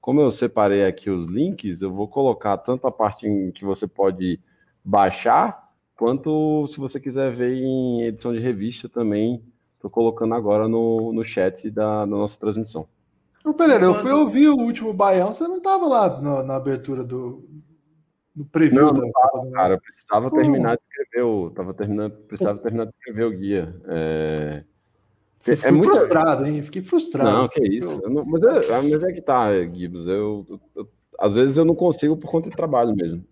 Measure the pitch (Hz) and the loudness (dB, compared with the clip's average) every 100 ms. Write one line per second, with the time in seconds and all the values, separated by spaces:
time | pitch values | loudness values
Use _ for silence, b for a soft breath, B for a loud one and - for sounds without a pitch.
0 | - 139 139 110 120 117 104 101 98 92 | 0 2 2 2 0 4 6 6 2 0
1 | - 95 85 98 165 196 104 87 95 92 | -4 -4 -2 -2 -2 -2 -8 -6 -6 -4
2 | 104 - 135 113 107 98 - 127 131 - | -6 0 0 0 -2 -2 -2 -2 -2 0
3 | 107 101 107 104 92 85 98 95 101 - | -2 -2 -4 -2 -4 -6 -6 -4 -6 -2
4 | 98 90 92 85 _ _ _ _ 95 101 | -2 0 -4 -4 _ _ _ _ -2 2
5 | 98 - 117 127 233 185 _ _ _ _ | 2 0 2 2 2 -4 _ _ _ _
6 | 117 131 156 156 156 151 143 143 135 139 | -2 -2 -2 -2 0 0 -4 -8 -10 -10
7 | 135 127 135 120 123 131 131 131 127 120 | -8 -4 -4 -2 -2 -2 -2 -2 -2 -2
8 | 117 107 120 117 123 107 107 120 117 - | -4 -6 -6 -4 -4 -4 -6 -8 -12 -4
9 | 113 104 110 120 113 _ _ _ 101 - | -2 0 0 -2 -10 _ _ _ -8 0
10 | 113 113 113 117 107 104 110 113 117 113 | 0 0 -2 -2 0 0 2 0 0 0
11 | 113 113 113 - 95 95 113 107 107 107 | -2 -4 -4 0 -2 -2 -10 -4 -2 -2
12 | 101 101 104 - 104 107 110 80 78 _ | -2 -2 -4 -4 -6 -4 -6 -10 -14 _
13 | _ _ _ _ 302 302 330 240 185 185 | _ _ _ _ -6 2 4 6 6 4
14 | 254 285 285 226 302 277 233 233 226 190 | 2 2 2 6 6 6 0 -4 -6 0
15 | 196 190 185 226 330 370 370 381 349 247 | 2 4 2 -2 -6 -4 0 0 2 2
16 | 196 131 143 139 131 135 131 131 131 131 | 2 0 -4 -4 -2 -4 -4 -6 -6 -8
17 | 123 123 123 131 - 151 _ _ _ _ | -6 -8 -10 -12 -20 -20 _ _ _ _
18 | _ _ _ - 143 160 156 127 151 139 | _ _ _ -16 -6 2 4 6 6 4
19 | 120 117 131 131 131 127 92 95 - - | 0 2 2 2 -6 0 2 0 -2 -20
20 | - 104 127 311 311 135 120 117 _ - | -2 0 2 2 4 4 2 -2 _ -10
21 | 139 117 120 107 87 85 92 92 104 104 | -6 -2 0 0 -4 -8 -10 -6 -6 -4
22 | 107 107 _ 104 180 104 117 113 113 - | -6 -10 _ -4 -4 -2 -4 -6 -6 -10
23 | - 107 117 95 98 98 82 87 - 82 | -14 -4 -4 -4 -4 -4 -4 -10 -8 -4
24 | 80 78 78 78 76 76 76 _ _ _ | -2 -2 -2 -4 -6 -8 -14 _ _ _
25 | _ _ _ _ - 147 123 147 208 339 | _ _ _ _ -2 0 4 4 6 6
26 | 214 160 160 139 139 151 143 190 185 349 | 4 4 2 0 -2 -4 -6 -10 -2 -2
27 | - - 120 107 127 - 113 104 175 147 | -2 0 2 4 2 0 0 0 -4 -8
28 | 98 139 135 160 214 294 139 120 143 151 | -4 -4 -2 2 4 4 2 0 2 0
29 | 180 180 - 131 110 101 87 87 87 87 | -2 -6 0 2 4 2 0 -6 -10 -8
30 | 85 95 104 104 95 98 _ - 107 _ | -4 -2 -2 -6 -10 -18 _ -16 -16 _
31 | _ - 104 107 135 139 165 165 180 156 | _ -4 -2 2 2 4 2 2 0 0
32 | 151 156 - 165 165 - 165 131 117 104 | -2 -2 -2 -4 -4 -6 -2 0 0 0
33 | 85 85 92 | -4 -6 -12